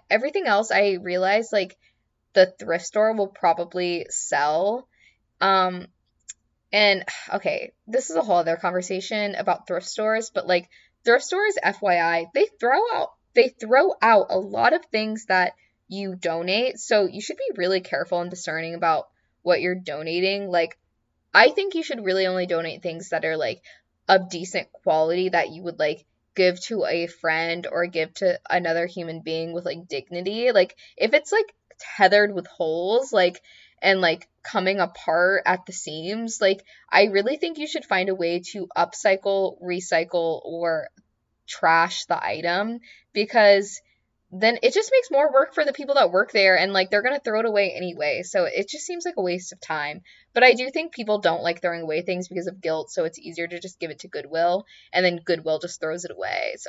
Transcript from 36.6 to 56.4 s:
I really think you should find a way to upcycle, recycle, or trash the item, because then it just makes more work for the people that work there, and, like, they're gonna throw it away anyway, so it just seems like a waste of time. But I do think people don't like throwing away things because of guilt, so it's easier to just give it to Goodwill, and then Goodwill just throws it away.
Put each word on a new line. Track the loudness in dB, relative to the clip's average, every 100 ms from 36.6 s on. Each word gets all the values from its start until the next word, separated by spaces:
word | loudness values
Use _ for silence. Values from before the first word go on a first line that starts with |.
| -4 -20 _
I | 4
really | 4 2 0 -2
think | -4 -6
you | -8
should | -8 -2
find | -2 0
a |
way | -2 -2 -4 -6
to | -12 -6 -2
upcycle, | -4 -2 0 0 0 0 -2 -4
recycle, | -8 -8 -2 -2 -2 -2 -2 -4
or | -8 -6 -4 -4 -6 -16 _ _ _ _ -20
trash | 0 4 6 4 -2
the | -4 -4
item, | -4 -4 -2 -2 -2 -6 -12 -20 _
because | -4 0 6 8 6 4 -8 -20 _ _ _ _
then | 0 0 2
it | 2
just | 2 2
makes | 2 4
more | 2 4
work | 4 2
for | 0
the | -2
people | -2 0
that | 2 4
work | 2 2
there, | 4 4 4
and, | 2
like, | 0 0
they're | 0
gonna | 0 -2
throw | -2 -2
it | 0
away | 2 0
anyway, | -2 -8 -4 -4 -4
so | -2 0
it | 0 -2 -4
just | -8
seems | -10 -8 -6
like | -4
a |
waste | -4 -4 -8
of | -16
time. | -8 -6 -6 -10 -16 _ _
But | 6
I | 6
do | 6 0
think | -6 -6
people | -6 -2 0
don't | 2 0
like | -2 -2
throwing | -4 -4
away | -4 -4
things | -4 -6 -6
because | -8 -8
of | -8
guilt, | -4 -4 -4
so | -4 -4
it's | -6
easier | -12 -10 -8
to | -10
just | -14 -12
give | -12
it | -12
to | -14
Goodwill, | -12 -6 -2 0 0 -4 -18 _
and | 0
then | 0 0
Goodwill | -2 -2 -2 -4
just | -4 -8
throws | -8 -6
it | -10
away. | -10 -6 -4